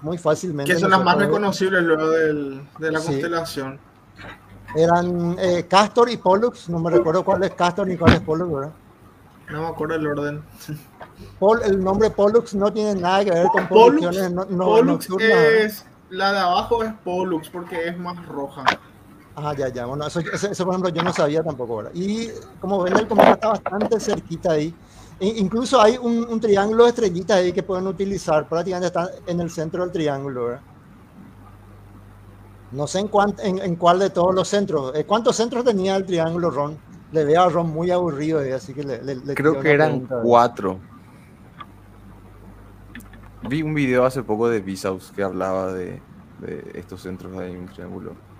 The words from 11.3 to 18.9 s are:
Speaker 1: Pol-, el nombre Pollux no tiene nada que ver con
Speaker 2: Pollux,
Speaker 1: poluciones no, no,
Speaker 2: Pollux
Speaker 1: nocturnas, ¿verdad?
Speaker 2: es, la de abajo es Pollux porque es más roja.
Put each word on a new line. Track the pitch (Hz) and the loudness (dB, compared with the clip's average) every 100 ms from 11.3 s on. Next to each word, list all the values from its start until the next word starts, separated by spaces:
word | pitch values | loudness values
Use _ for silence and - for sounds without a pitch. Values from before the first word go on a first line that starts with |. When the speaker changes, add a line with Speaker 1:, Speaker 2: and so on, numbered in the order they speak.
| - | 0
Speaker 1:
Pol-, | 196 233 | 4 4
el | 220 196 | 2 2
nombre | 185 202 214 | 2 2 2
Pollux | - 202 233 226 | 4 4 4 2
no | 196 202 | 0 0
tiene | 214 214 190 | 0 -2 0
nada | 175 196 | 2 2
que | 202 | 4
ver | 170 190 | 4 4
con | 906 180 | 2 4
Speaker 2:
Pollux, | 220 480 294 175 | 8 8 6 0
Speaker 1:
poluciones | 185 185 | -2 -2
no, | 175 202 | -4 -4
no, | 180 185 | -2 4
Speaker 2:
Pollux | 220 262 - - | 4 4 2 -2
Speaker 1:
nocturnas, | 190 220 202 | 0 2 6
¿verdad? | - | 6
Speaker 2:
es, | 220 214 214 - - - | 4 2 -4 -18 -20 -14
la | 185 196 | -4 -2
de | 202 | 0
abajo | 180 180 - 233 | 2 0 0 -2
es | 220 214 | -2 -6
Pollux | 185 180 185 160 151 | -6 -4 -2 -4 -6
porque | 175 170 170 170 | -14 -10 -6 -6
es | 175 | -8
más | 175 170 160 | -10 -12 -12
roja. | 151 139 143 131 - - | -10 -10 -4 -4 -4 -10